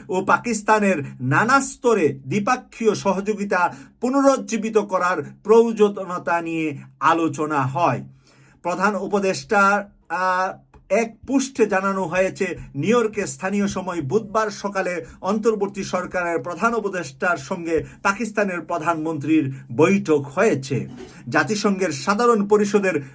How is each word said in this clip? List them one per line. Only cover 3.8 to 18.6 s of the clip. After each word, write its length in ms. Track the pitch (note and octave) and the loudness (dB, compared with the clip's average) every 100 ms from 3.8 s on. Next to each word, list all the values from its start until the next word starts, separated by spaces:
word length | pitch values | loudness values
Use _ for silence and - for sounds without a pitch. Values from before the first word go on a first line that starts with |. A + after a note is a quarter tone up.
| - _ | -14 _
পুনরুজ্জীবিত 760 | A#3+ C4+ C4+ C4 G3+ A3 G#3+ G#3+ | 0 4 4 4 0 -4 0 0
করার 460 | G3+ F#3 F3+ F3+ C3+ C3+ | 0 0 0 -2 -4 -10
প্রয়োজনীয়তা 960 | - A3+ A#3 A3 G#3 G3+ F#3 F3 C#3+ E3+ | 4 6 6 4 2 2 -6 -6 -2 -2
নিয়ে 360 | E3 E3 D#3 C#3 - _ | -2 -2 -4 -6 -12 _
আলোচনা 640 | D3+ E3 E3 C#3 D3+ D3+ | 2 2 0 -2 -2 -2
হয়। 420 | C3 C3+ E3+ A2+ G2+ - _ _ _ _ | -2 0 0 0 -6 -20 _ _ _ _
প্রধান 340 | E3+ F3 G3 G3 | -6 -2 0 -2
উপদেষ্টা, 920 | F#3 G3+ F#3+ F#3 - G#3 G3 G3+ G3+ _ _ | -2 0 0 -2 0 2 4 2 -2 _ _
আহ, 400 | F3 F#3 F#3 F#3 F#3+ _ - _ | -2 0 0 -2 -6 _ -20 _
এক 260 | G3+ A3+ - - | 0 0 -6 -2
পোস্টে 380 | C4+ C4+ - G#3+ | 0 0 0 2
জানানো 380 | F#3+ G3 G3 | 2 0 -2
হয়েছে, 540 | F3+ F3+ F#3+ - F#3 D3 - C#3 | -2 0 0 0 -4 -4 -8 -4
নিউ 220 | E3 A#3+ | 2 2
ইয়র্কে 300 | A3 G#3 F3 | 2 -2 -6
স্থানীয় 400 | - F#3+ G3+ G3+ | -6 -4 -2 -2
সময় 340 | G3 F#3 F3 | -2 -6 -6
বুধবার 480 | C#3 F#3+ G#3+ A3 G#3+ | -2 -2 -2 -2 -2
সকালে 540 | G#3 G3+ G3 F#3 F3 - - | -4 -6 -4 -4 -4 -8 -8
অন্তর্বর্তী 640 | - G#3+ A#3 G#3+ G3 - | -4 0 0 0 -2 -4
সরকারের 560 | D#3+ F#3 F3+ F#3 F3 E3 | -4 -4 -4 -4 -2 -2
প্রধান 340 | F3 E3 A3+ | -4 -2 -2
উপদেষ্টার 640 | A#3 G3 F3+ D#3 - F#3 E3+ | 0 -4 -6 -8 -4 -2 -2
সঙ্গে 460 | - F#3 E3+ D#3+ C#3 - | -4 -8 -2 -2 -2 -4
পাকিস্তানের 580 | G3+ G3 A#3 - G3+ F3 | -4 -2 -4 -2 -2 -4